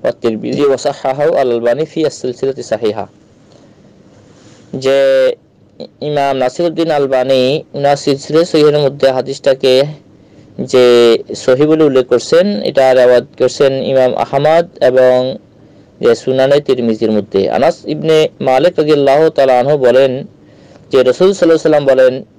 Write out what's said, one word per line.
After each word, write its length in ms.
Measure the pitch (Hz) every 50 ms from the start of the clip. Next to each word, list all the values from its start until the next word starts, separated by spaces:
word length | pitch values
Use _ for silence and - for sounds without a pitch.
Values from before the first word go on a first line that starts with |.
| -
والترمذي 580 | 131 117 _ - 117 110 110 - 120 127 143 143
وصححه 800 | 143 135 123 - 147 139 - - 135 131 139 147 160 170 - 135
الألباني 440 | 127 120 117 113 117 120 135 156
في 200 | 156 - 165 160
السلسلة 480 | 143 - - - 131 120 - - 135 131 127
الصحيحة। 480 | 120 - 110 107 120 107 104 110 98 - _ _ _ _ _ _ _ _ _ _ _ _ _ _ _ _ _ _ _ _ _ _ _ _ _ _ _ - - _ - _ -
যে 600 | 135 131 135 135 139 135 135 135 135 131 127 - _ _ _ _ _ _ _ _ _ - - _ _
ইমাম 360 | - 151 147 143 139 139 135
নাসিরউদ্দিন 540 | 131 127 127 - - 175 170 160 156 165 165
আলবানী 720 | 156 147 143 131 135 127 127 131 135 131 127 127 139 156 - _ _
উনার 240 | 143 143 139 143
সিলসিলা 480 | 139 - - 139 139 - - 151 156 170
সহিহের 340 | 175 - 156 151 151 147 147
মধ্যে 320 | 147 135 139 143 135 135
হাদিসটাকে 720 | 127 131 - - 135 - - 143 135 131 - 131 127 131 139 151 151 143 _ - - _ _ _ _ - - - - -
যে 580 | - - - 127 123 123 120 120 120 117 113 - - - 107
সহিহ 300 | - - - 127 131 147
বলে 180 | 151 156 156 156
উল্লেখ 220 | 147 131 131 123
করছেন, 560 | - 127 120 - - - 165 185 208 208 202 -
এটা 320 | - 143 139 131 131 127
রেওয়ায়াত 300 | 127 123 123 123 120 113 - _ -
করছেন 340 | 127 123 - - 143 135 135
ইমাম 420 | 135 - 101 135 131 127 127 -
আহমদ 540 | - 117 - - 139 143 151 160 170 170 - - -
এবং 560 | - 131 127 131 127 127 127 127 127 131 135 - _ _ _ _ - - _ - _ _ _ _
যে 140 | - 120 117
সুনানে 460 | - - - 131 131 131 135 143 147
তিরমিজির 500 | 143 - 131 123 120 117 110 110 113 107
মধ্যে। 400 | 110 107 98 - - 98 98 69
আনাস 280 | 57 90 127 160 175 - -
ইবনে 440 | - 151 151 151 160 160 156 156 - - _
মালিক 380 | 131 135 127 131 151 180 - -
রাদিয়াল্লাহু 520 | 156 151 156 143 139 135 135 147 160 160
তাআলা 280 | 151 - 139 135 127 123
আনহু 200 | 123 139 151 143
বলেন 460 | 131 120 120 131 135 135 127 135 147 - - _ _ _ - - - - - - - _ -
যে 100 | 135 127
রাসূল 300 | 127 123 - 180 190 202
সাল্লাল্লাহু 100 | 190 180
আলাইহি 80 | 165
ওয়াসাল্লাম 340 | 165 156 - 160 156 147 143
বলেন 380 | 135 135 131 131 127 127 131 - _ _